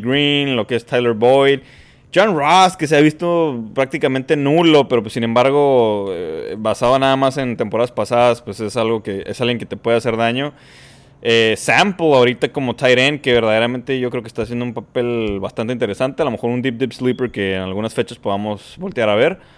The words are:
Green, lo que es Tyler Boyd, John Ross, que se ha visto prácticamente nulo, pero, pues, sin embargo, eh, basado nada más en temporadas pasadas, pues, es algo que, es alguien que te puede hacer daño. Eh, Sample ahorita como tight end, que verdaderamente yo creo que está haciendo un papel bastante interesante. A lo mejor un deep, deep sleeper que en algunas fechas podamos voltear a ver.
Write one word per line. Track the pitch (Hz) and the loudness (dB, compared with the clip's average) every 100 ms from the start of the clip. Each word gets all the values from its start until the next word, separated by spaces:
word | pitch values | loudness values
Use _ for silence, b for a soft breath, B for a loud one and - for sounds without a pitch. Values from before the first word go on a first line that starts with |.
Green, | 113 139 143 143 139 123 | -2 0 0 0 0 -2
lo | 107 | -2
que | |
es | 120 | -4
Tyler | - 127 120 | -2 0 0
Boyd, | 107 120 135 139 139 b b b b _ | 2 4 6 4 2 b b b b _
John | 175 214 160 | 0 2 2
Ross, | 147 180 185 180 | 2 4 4 2
que | 147 | 0
se | 147 | 4
ha | |
visto | 151 151 175 170 160 123 110 | 4 2 0 0 0 -2 -6
prácticamente | 135 131 160 143 131 127 139 | -2 -2 -2 -2 -2 0 0
nulo, | 139 160 170 151 131 | 2 4 6 4 4
pero, | 123 | 0
pues, | 107 | 0
sin | 123 | -4
embargo, | 117 117 127 143 143 127 113 104 98 | -2 2 2 4 4 4 4 0 -4
eh, | 87 85 80 57 101 | -6 -6 -8 -8 -6
basado | 110 104 123 135 | -4 0 2 2
nada | 135 135 | 2 2
más | 135 139 | 0 -2
en | 127 113 | -4 -4
temporadas | 110 110 120 | -4 -2 -2
pasadas, | - 104 120 123 113 | -4 -2 2 2 2
pues, | - 98 | -4 -8
es | 107 123 | -6 -2
algo | 113 113 | -2 -2
que, | 107 98 - | -4 -8 -8
es | - | -4
alguien | 120 120 | -4 -4
que | 110 | -8
te | 104 | -6
puede | 117 117 | -2 0
hacer | 120 113 | 0 -2
daño. | 117 123 147 143 b b b b b _ | -2 -2 -6 -10 b b b b b _
Eh, | 117 117 113 107 | 0 2 2 0
Sample | - 123 196 180 165 | 0 2 2 0 2
ahorita | 135 123 123 139 | 4 4 2 -4
como | 143 127 117 | -4 -6 0
tight | 131 127 | 2 4
end, | 135 147 | 2 0
que | 135 | 0
verdaderamente | 120 110 110 120 127 127 131 | 2 2 2 0 -2 -6 -4
yo | 123 | -4
creo | 123 | -6
que | 117 | -8
está | - | -8
haciendo | 110 120 | -6 -6
un | 123 | -6
papel | 117 - 131 120 117 110 98 | -8 -8 -4 -2 -2 -4 -4
bastante | 98 - 113 | -6 -6 -6
interesante. | 123 113 98 131 139 | -4 -4 -2 -4 -2
A | |
lo | 151 | -4
mejor | 110 120 | -2 -4
un | 123 | -2
deep, | 127 117 | -4 -2
deep | 127 | -4
sleeper | - 127 123 123 | -2 -4 -2 -4
que | - 98 95 | -4 -4 -4
en | |
algunas | 92 95 110 | -4 -6 -4
fechas | - 117 120 | -4 -6 -6
podamos | - 98 107 101 - - | -4 -4 -4 -8 -12 -14
voltear | 190 123 107 | -8 -2 0
a | 104 | 2
ver. | 147 185 b | 2 0 b